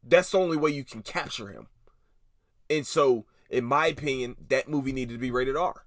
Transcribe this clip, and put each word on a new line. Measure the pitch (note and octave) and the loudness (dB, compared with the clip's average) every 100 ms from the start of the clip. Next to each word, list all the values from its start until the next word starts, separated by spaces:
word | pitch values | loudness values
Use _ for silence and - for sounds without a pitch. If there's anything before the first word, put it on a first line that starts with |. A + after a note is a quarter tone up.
that's | B2 E3+ F3+ | 6 4 6
the | G3 | 2
only | F#3 D#3+ | 2 2
way | D3+ | 0
you | D3 | -2
can | C3 A2+ | -8 -14
capture | G#2 F3+ - - G2+ | -8 -8 -8 -10 -12
him. | F#2+ A1 _ _ _ _ _ _ _ _ _ _ | -16 -20 _ _ _ _ _ _ _ _ _ _
And | D#3 C#3 | -2 0
so, | D#3+ C#3+ A#2+ G#2 _ _ | 4 4 4 0 _ _
in | B2 | -2
my | A#2+ C#3 D#3+ | 2 2 2
opinion, | C#3 D3 C3 B2 B2 - | 0 -4 -4 -4 -8 -2
that | C3+ C3+ | -2 0
movie | D3+ C3+ | -4 -2
needed | C3 B2 | -4 -6
to | A#2 | -6
be | B2+ | -4
rated | B2 B2+ C#3 | -2 -2 0
R. | F3 - | -2 -4